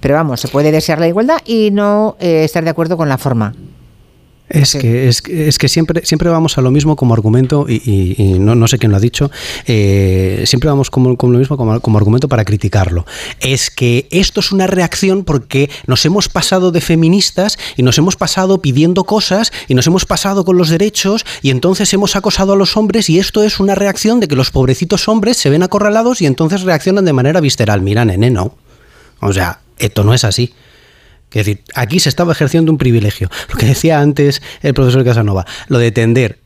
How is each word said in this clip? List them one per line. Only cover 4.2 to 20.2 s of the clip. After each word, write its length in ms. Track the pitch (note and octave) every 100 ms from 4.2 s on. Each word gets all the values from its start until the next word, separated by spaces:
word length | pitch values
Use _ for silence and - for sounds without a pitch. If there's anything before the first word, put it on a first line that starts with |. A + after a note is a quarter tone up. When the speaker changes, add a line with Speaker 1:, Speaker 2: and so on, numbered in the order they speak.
| _ _ _
Speaker 2:
Es 240 | D#3 C3+
Speaker 1:
Sí. 80 | C#3+
Speaker 2:
que, 300 | B2+ A#2+ C3
es 140 | A#2
que, 260 | - E3+ D#3
es 80 | -
que 120 | C#3
siempre, 360 | - D#3+ E3
siempre 240 | - D3+ E3+
vamos 300 | E3 D#3+ -
a 20 |
lo 100 | B2+
mismo 260 | C#3 D3+ D3+
como 180 | B2+
argumento, 500 | A2+ G#2+ A#2 C3 D3 D3
y, 140 | A2
y, 320 | - G2 F#2 G2
y 160 | G2 F#2
no, 160 | G2+
no 140 | A#2+ A2+
sé 80 | B2
quién 120 | A2+
lo 60 | G2+
ha 20 |
dicho, 300 | A#2 - C#3+ - - - -
eh, 760 | A2+ G2+ G2 G2 F#2 F#2+ G2 -
siempre 220 | B2 D3+
vamos 220 | C#3 C3
como, 260 | - B2+ B2
como 160 | B2+
lo 60 | B2
mismo 180 | C3+ C#3+
como, 240 | A2+ A2+
como 160 | - G#2+
argumento 320 | G#2 A#2+ C3+
para 160 | B2+
criticarlo. 640 | G#2 G#2 G2 G#2 F#2 F2 - - - -
Es 300 | C3+ C3 -
que 360 | - B2 A#2+ B2+
esto 300 | F3 G3+ -
es 120 | G3
una 140 | G3 F#3
reacción 580 | F#3+ E3+ - F#3+ F#3+
porque 460 | F3+ D3 - C3+ C#3+ - -
nos 180 | C3
hemos 240 | - G3 -
pasado 440 | F#3 - F#3+ F#3
de 100 | E3
feministas 760 | - E3 D#3+ F#3+ F3+ - G3+ - - -
y 40 |
nos 140 | B2+ A#2+
hemos 200 | E3+ -
pasado 440 | E3+ - F#3 F#3+
pidiendo 440 | D3+ B2+ D#3+ F#3
cosas 460 | F#3 G#3+ - F#3+ A3 - -
y 80 |
nos 120 | B2+ B2+
hemos 180 | F3+
pasado 400 | - F#3